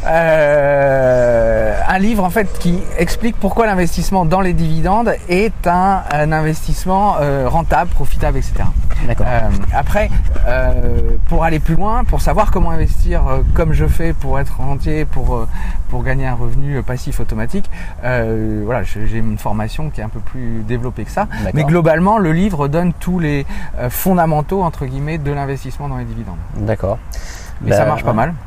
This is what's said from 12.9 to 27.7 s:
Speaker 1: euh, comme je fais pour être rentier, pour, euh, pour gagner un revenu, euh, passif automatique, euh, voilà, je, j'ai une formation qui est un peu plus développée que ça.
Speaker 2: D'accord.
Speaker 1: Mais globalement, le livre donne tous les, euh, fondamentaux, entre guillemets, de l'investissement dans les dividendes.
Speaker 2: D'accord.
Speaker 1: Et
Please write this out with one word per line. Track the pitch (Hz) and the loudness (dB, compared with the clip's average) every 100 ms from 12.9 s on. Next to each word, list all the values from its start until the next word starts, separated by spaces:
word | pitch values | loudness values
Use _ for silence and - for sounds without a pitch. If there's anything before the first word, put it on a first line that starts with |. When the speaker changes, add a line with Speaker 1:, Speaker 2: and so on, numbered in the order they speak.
| - - 170 135 | 2 2 4 2
Speaker 1:
euh, | 131 131 | 2 2
comme | - 165 | 2 2
je | 147 143 | 2 4
fais | - 165 | 2 2
pour | 160 135 135 | 2 2 2
être | 143 - | 0 0
rentier, | 135 139 - 151 151 | 0 2 0 0 2
pour, | - 120 123 | 2 2 0
euh, | 110 - - - - | 0 0 0 0 0
pour | 127 | 0
gagner | 120 131 131 | 0 0 0
un | 123 | 0
revenu, | 120 123 143 139 | 2 4 2 0
euh, | |
passif | 113 127 - 131 | -4 -4 -4 0
automatique, | - 214 117 196 - - - - | 0 0 -2 0 0 -2 -6 -6
euh, | 123 127 113 110 110 107 104 | -4 -2 -2 -2 -2 -4 -4
voilà, | 127 | -4
je, | - 101 107 | -2 0 0
j'ai | 113 | 2
une | 110 107 | 0 -2
formation | - 107 107 - 156 | -4 -4 -4 -4 -4
qui | 127 | -6
est | |
un | 110 | -8
peu | 117 | -6
plus | - 127 120 113 110 | -6 -4 -4 -4 -4
développée | 123 120 117 107 | -4 -4 -8 -8
que | |
ça. | - - | -6 -6
Speaker 2:
D'accord. | - 101 | -6 -4
Speaker 1:
Mais | 120 | -2
globalement, | 147 170 165 156 185 220 | 0 0 2 2 0 0
le | 175 | 0
livre | 160 208 165 143 | 0 -2 -2 -2
donne | 156 180 - | -2 -2 -4
tous | - 180 | -4 -2
les, | 156 143 139 - - - | -2 -4 -4 -6 -6 -6
euh, | 123 | -6
fondamentaux, | - 190 185 165 151 147 196 | -4 -2 0 0 -2 -2 -4
entre | 175 - 135 | -4 -6 -8
guillemets, | 135 147 160 | -8 -8 -6
de | 143 | -6
l'investissement | 143 139 135 131 - 143 | -6 -6 -8 -10 -10 -8
dans | 127 | -8
les | 117 | -8
dividendes. | 113 107 85 90 110 | -10 -10 -12 -12 -8
Speaker 2:
D'accord. | 107 107 92 113 - - - - - - | -6 -4 -4 -6 -8 -12 -12 -14 -14 -10
Speaker 1:
Et | 110 | -2